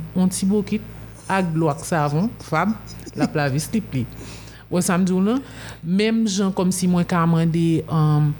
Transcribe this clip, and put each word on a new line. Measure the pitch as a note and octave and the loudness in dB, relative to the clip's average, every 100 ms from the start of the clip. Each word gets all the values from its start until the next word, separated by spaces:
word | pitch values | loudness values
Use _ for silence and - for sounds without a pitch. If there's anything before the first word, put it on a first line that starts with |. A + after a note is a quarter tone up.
| D#3 - | -2 0
un | F#3 | 0
ti | F#3 | 2
bokit, | F#3+ G#3 G3+ G#3+ - - - - | 0 0 0 -4 -6 -16 -18 -14
ak | - F#3+ F3+ | -2 0 0
glò | D#3+ D#3+ | 2 0
ak | C#3+ - | 0 -2
savon, | E3+ D3 D3 G#3+ - | 0 2 0 -2 -4
fab, | - D#3 F#3 A3 - - - - | -4 0 0 -2 -8 -16 -12 -4
la | - | -2
lave | D#3+ C#3+ C3+ | 0 0 -2
slip | D3+ A3+ - C3+ | -2 -4 -2 -4
li. | A#2 - - - - - - | -6 -8 -16 -16 -18 -18 -4
Ou | F3 | -2
sa | F3 F3 | 2 2
m | F#3 | 2
di | F#3 | 2
ou | |
la, | G3 B3+ C4+ - - - | 2 0 -4 -14 -16 -10
même | D#3+ F#3+ G#3+ A3+ A3 | -2 2 2 2 0
jan | F#3+ G3 | 0 0
comme | F#3+ F#3 F#3 | 2 0 2
si | F#3 | 2
moi, | F3+ F3 | 2 2
ka | F3+ | 2
mande, | E3 E3 E3 D#3+ E3 D#3+ | 4 4 4 2 2 2
euh, | D#3 D#3+ D3+ D3+ D3+ | 2 2 4 4 2